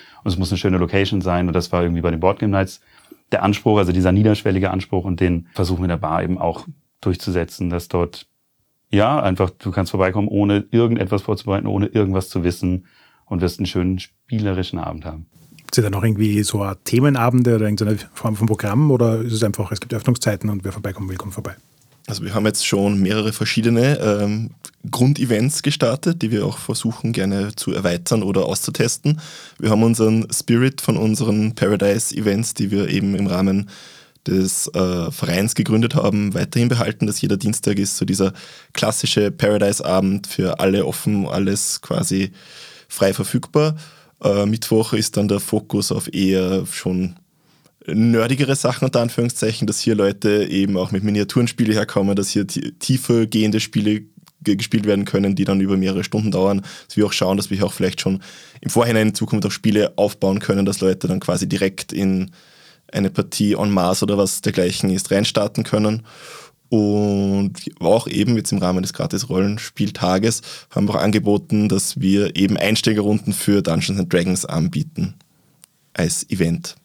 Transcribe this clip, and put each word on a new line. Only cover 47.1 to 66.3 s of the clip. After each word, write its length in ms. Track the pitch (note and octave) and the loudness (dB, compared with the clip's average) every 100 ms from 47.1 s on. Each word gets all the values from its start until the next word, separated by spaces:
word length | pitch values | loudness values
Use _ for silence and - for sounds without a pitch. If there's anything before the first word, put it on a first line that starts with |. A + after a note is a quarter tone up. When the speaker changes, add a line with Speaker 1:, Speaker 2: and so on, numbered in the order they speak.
| - _ _ _ _ _ _ - | -6 _ _ _ _ _ _ -4
Speaker 3:
nerdigere 680 | G2+ A#2 A#2 A#2 C3+ C3+ C3+ | 2 4 4 2 2 2 2
Sachen, 300 | B2+ - C3 | 0 0 0
unter 160 | A#2+ | 2
Anführungszeichen, 640 | A#2 - A#2+ - A2 A2 G#2 | 0 0 -2 -2 -2 -2 -2
dass 140 | - | 0
hier 160 | A#2 G#2 | 0 2
Leute 500 | G2 G2 G#2+ G#2 F#2+ | 2 2 2 2 2
eben 320 | F#2+ G2 F#2 | 0 2 0
auch 140 | F2+ | 0
mit 120 | G2 | -2
Miniaturenspiele 720 | G#2+ G#2 G2 B2+ A#2 - G#2+ | 0 0 0 0 0 0 0
herkommen, 420 | G#2+ - G2+ G2 G2 | 0 0 0 0 0
dass 140 | G2 | 0
hier 160 | G#2 F#2+ | -2 -2
ti-, 280 | - - | -4 -8
tiefer 540 | - - B2+ - A#2 A2 | -6 -2 0 2 2 2
gehende 320 | A2 G#2+ A2 | 2 2 0
Spiele 420 | - G#2+ G#2 G#2+ G#2+ _ - - | -2 -2 0 -2 -6 _ -20 -6
ge-, 160 | G#2 G2 | -2 0
gespielt 280 | - A2+ G#2 | 0 -2 2
werden 200 | G2+ G2 | 0 0
können, 300 | G2 G2+ F#2+ | 0 0 0
die 100 | F#2+ | 2
dann 160 | G2 | 2
über 160 | G2 F#2+ | 2 2
mehrere 260 | F#2 F#2+ | 0 -2
Stunden 280 | - G#2 G#2 | -2 -2 0
dauern, 320 | F#2 G2 G2 F#2+ - - | 2 2 2 -4 -14 -6
dass 100 | - | 0
wir 80 | G#2 | 0
auch 80 | |
schauen, 240 | - F#2 G2 | 0 0 0
dass 120 | - | -2
wir 140 | G2 | -2
auch 100 | F#2+ | -2
vielleicht 280 | - F#2 - | 0 -2 -2
schon 200 | G2 F#2+ - - - - | -2 -4 -6 -20 -20 -10
im 100 | - | -2
Vorhinein 400 | A#2 A#2 A2 G#2+ | 2 4 4 2
in 60 | - | 0
Zukunft 300 | G#2+ G#2+ G2 | -2 -2 -2
auch 60 | |
Spiele 420 | - G#2+ G#2 G2+ - | -2 0 2 2 2
aufbauen 440 | G2+ - F#2+ G2+ | -2 0 0 0
können, 260 | - G2+ G2 | 0 0 0
dass 160 | F#2+ | 0
Leute 260 | F#2+ F#2 F2+ | 0 0 -2
dann 140 | F#2 | -2
quasi 260 | - - - | -2 -2 -2
direkt 460 | G2+ G2 - - | 0 -2 -4 -8
in 380 | D2+ F#2+ F#2+ F#2 - _ - - _ _ | -2 0 0 -4 -10 _ -20 -20 _ _
eine 180 | A2 F#2+ | -2 -2
Partie 440 | - - - G#2 | -2 -4 0 0
en 180 | G2+ G2+ | 2 2
masse 320 | F#2+ F2+ F#2+ | 2 2 0
oder 140 | G#2 G2+ | 0 2
was 240 | F#2+ - | 0 -2
dergleichen 480 | - F#2 F2+ - G2 | -2 0 0 0 -2
ist, 220 | F#2 - | -2 0
reinstarten 520 | G2+ G#2+ A2 G#2 - | 0 0 0 -2 -4
können. 400 | G#2+ G#2+ G#2+ A2 - - - | -2 0 0 -2 -8 -20 -20